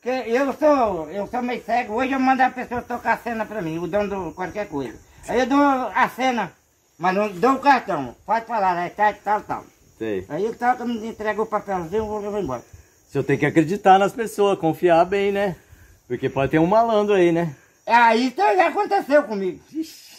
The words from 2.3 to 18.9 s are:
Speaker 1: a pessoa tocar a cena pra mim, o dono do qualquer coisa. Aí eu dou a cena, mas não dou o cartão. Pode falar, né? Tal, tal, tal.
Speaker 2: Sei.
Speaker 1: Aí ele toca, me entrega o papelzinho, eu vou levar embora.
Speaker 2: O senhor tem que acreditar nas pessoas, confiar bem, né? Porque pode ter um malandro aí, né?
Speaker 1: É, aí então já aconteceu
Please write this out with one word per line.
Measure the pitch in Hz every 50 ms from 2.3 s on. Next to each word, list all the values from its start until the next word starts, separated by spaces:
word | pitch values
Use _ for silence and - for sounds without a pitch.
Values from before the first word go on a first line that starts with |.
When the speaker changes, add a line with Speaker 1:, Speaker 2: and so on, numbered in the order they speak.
| 262 247 254
Speaker 1:
a | 247
pessoa | 247 247 240 196 233 247
tocar | 233 - 240 233 - 247 226
a | -
cena | - 226 233 220 214
pra | 208 214 220
mim, | 180 160 160 165
o | 175
dono | 170 165 208 202 185 196 196 180 160
do | 151
qualquer | 175 185 170 - 208 202 202
coisa. | 151 143 135 113 - - - _ - - - -
Aí | 175 233
eu | 262
dou | 233 277 277
a | 285 285 269 254 254 214 185 233 - 190
cena, | - - 254 262 247 233 196 160 - _ _ _ _ _ _ _ _
mas | _ 156 180 185
não | 196 208 214
dou | 190 175 190 254 269
o | 262
cartão. | - 285 269 - - - 185 151 135 120 - _ _
Pode | - 208 226 226
falar, | 226 233 220 196 185 180
né? | 175 175 170 -
Tal, | - 208 214 202 - _
tal, | 202 208 208 -
tal. | - 139 107 - - _ _ _ _ _ _
Speaker 2:
Sei. | 110 113 104 92 90 -
Speaker 1:
Aí | 143 156 196
ele | 233 226
toca, | - 240 247 247 247 247
me | 233 240 220 208 226
entrega | 202 - 214 220 214 196 220
o |
papelzinho, | 214 214 208 202 196 196 180 175 156 180 220 220
eu |
vou | 208 214 214
levar | 202 208 202 208
embora. | 190 143 127 117 - _ - - - _ _ _ _ _
Speaker 2:
O | -
senhor | 143 135
tem | - 143
que | 131 143
acreditar | 147 - 165 160 147 190 196 - 196 185 190
nas | 202 190 -
pessoas, | - 226 202 - - 202 202 196 190
confiar | - 160 156 151 175 180 165 160 175
bem, | 180 196 202 196 202 196
né? | 196 202 202 165 - _ _ - _ - _ _ _ _ _
Porque | 123 120 131 131
pode | 131 139 139 135 147
ter | 156
um | 160
malandro | 175 202 220 233 233 226 208 208 208 208
aí, | 190 175 170 170
né? | 165 170 165 135 - _ _ _ _ _
Speaker 1:
É, | - 220
aí | 240 240 233 226 226 254 254
então | 240 - 381 427 415
já | 370 330 330
aconteceu | - 381 415 -